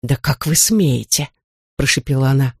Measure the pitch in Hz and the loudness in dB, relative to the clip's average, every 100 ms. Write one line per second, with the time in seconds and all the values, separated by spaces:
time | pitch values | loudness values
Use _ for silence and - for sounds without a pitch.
0 | 120 - - 139 151 165 - 220 170 123 | -2 -2 -2 -4 0 0 2 2 2 0
1 | 113 - 147 _ _ _ _ - 143 - | -2 -4 -4 _ _ _ _ -4 0 0
2 | - 135 135 135 135 - | 0 0 2 2 0 -4